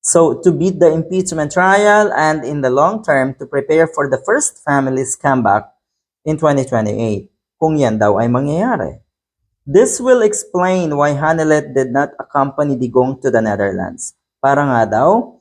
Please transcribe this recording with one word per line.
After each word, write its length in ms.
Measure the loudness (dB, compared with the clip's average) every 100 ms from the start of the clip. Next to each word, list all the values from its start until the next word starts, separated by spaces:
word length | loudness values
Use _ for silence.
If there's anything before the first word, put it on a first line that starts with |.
So, 380 | 0 2 2 2
to 80 | 0
beat 300 | 0 -2 2
the 100 | 2
impeachment 640 | 2 -2 -4 -4 -4 -4
trial 560 | 0 2 4 4 2 2 0
and 260 | 0 -2
in 220 | -4 -4 0
the 60 |
long 320 | 2 2 0 -2
term, 300 | 0 0 -6
to 80 | -6
prepare 400 | -6 0 0 2
for 240 | 0 -2
the 80 | -2
first 400 | 0 -2 -2 -6 -2
family's 480 | 0 0 -4 -4
comeback 560 | -4 -2 0 2 0 -2 _ _ _ _ _ -6
in 160 | -2
twenty 240 | 0 0 0
twenty-eight, 640 | -2 -2 -2 -4 -4 -8 _ _ _
kung 180 | -2 0
yan 240 | 0 2
daw 160 | 2 2
ay 140 | 0
mangyayari. 720 | 0 -2 -2 -2 -2 -6 -10 _ _ _ _ _ _ 0
This 340 | 2 2 0
will 240 | 2 4 2
explain 720 | 0 -6 -2 0 0 0 0
why 160 | 0
Hanelet 600 | 0 0 0 2 2 2 -2
did 160 | 0
not 240 | -2 -4 -8
accompany 560 | -4 -2 -2 -2 -2
Digong 480 | -2 0 0 0 -2
to 80 | 0
the 140 | 0 0
Netherlands. 720 | 0 -2 -2 -8 -10 -16 _ _ _
Para 240 | 0 2 2
nga 240 | 0 0
daw 480 | 2 2 2 -2 _